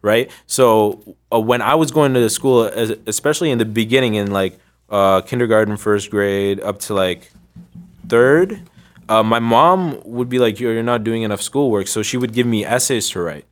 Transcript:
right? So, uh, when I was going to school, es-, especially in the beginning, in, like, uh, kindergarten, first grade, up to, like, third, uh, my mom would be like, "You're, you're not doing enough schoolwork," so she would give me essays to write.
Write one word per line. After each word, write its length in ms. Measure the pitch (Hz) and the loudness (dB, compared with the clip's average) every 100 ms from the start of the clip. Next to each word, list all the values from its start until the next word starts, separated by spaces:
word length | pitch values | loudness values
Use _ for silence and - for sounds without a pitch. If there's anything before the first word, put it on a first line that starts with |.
right? 280 | 104 113 127 - _ | 2 0 0 -10 _
So, 680 | - 127 110 107 90 - - _ | 2 4 4 2 -2 -16 -20 _
uh, 60 | 117 | -2
when 220 | 110 123 | 0 0
I 120 | 110 156 | 2 0
was 140 | 151 | 2
going 220 | 156 143 | 2 2
to 160 | 127 113 | 2 0
school, 360 | - 135 123 | 0 2 2
es-, 340 | 110 110 110 107 - | 2 -2 -6 -6 -8
especially 440 | 104 147 151 165 | -4 -4 -2 -2
in 60 | 120 | -2
the 80 | |
beginning, 500 | 110 107 110 131 127 107 | -2 -2 0 0 0 -2
in, 140 | 101 | -2
like, 280 | 98 95 - _ _ _ | -2 -4 -6 _ _ _
uh, 320 | 101 98 95 | 0 2 2
kindergarten, 560 | - 123 117 110 107 104 | 0 -4 2 2 2 -2
first 320 | 107 104 98 | -2 -2 -2
grade, 500 | 104 101 98 101 98 | -2 -2 0 -2 -4
up 200 | - 101 | -6 -8
to, 120 | - | -6
like, 380 | 98 92 87 - _ _ - - - - _ - | -2 -2 -4 -12 _ _ -20 -20 -20 -20 _ 0
third, 520 | 117 127 151 190 208 - _ _ - - | 4 4 4 2 -4 -16 _ _ -20 0
uh, 140 | 110 | 2
my 160 | 110 117 | 2 0
mom 600 | 117 117 160 185 175 131 | 2 4 4 2 -2 -8
would 240 | - 120 123 | -10 -8 -4
be 100 | 123 | 0
like, 220 | 120 101 | 0 0
"You're, 120 | 120 | -4
you're 80 | 113 | -2
not 220 | 117 120 | -2 -2
doing 180 | 110 113 | -2 -4
enough 200 | 110 101 | -4 -6
schoolwork," 440 | - 139 143 104 98 | -4 -2 0 0 -2
so 140 | 110 | -6
she 140 | 101 127 | -4 -4
would 160 | 123 | -4
give 140 | 113 120 | -2 0
me 180 | 110 | 0
essays 440 | 101 123 - 120 - | 0 -2 0 -2 -4
to 100 | - | -6
write. 240 | 85 73 - | -8 -8 -18